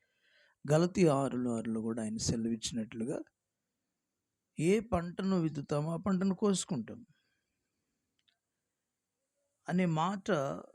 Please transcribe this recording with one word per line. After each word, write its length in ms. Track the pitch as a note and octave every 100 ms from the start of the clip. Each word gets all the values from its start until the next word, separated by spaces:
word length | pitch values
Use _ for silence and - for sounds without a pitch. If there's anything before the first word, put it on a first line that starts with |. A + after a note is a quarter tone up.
| _ _ _ _ _ _ C3+
గలతీ 340 | D3+ F3 F#3 E3+
ఆరులో 500 | C#3 C3+ B2 B2 A2+
ఆరులో 240 | A2+ A2+
కూడా 220 | A2 A#2
ఆయన 140 | A2 A2
సెలవిచ్చినట్లుగా, 1080 | - A#2+ A2+ A2+ - A#2+ G#2+ A#2 A#2 - - _ _ _ _ _ _ _ _ _ _ _ _ -
ఏ 200 | D#3+ G#3+
పంటను 600 | A3+ F3 F3 E3+ F#3+ F#3+
విత్తుతామో 520 | D#3+ C#3+ C#3 D3 D3+
ఆ 40 | E3
పంటను 380 | G#3 F#3 G3
కోసుకుంటాం 720 | F#3 G#3 F#3 - D3+ G#3+ - - _ _ _ _ _ _ _ _ _ _ _ _ _ _ _ _ _ _ _ _ _ _ _ _ _ -
అనే 180 | F3 F3+
మాట 440 | D#3 E3+ G3+ G#3 E3+ C#3 - -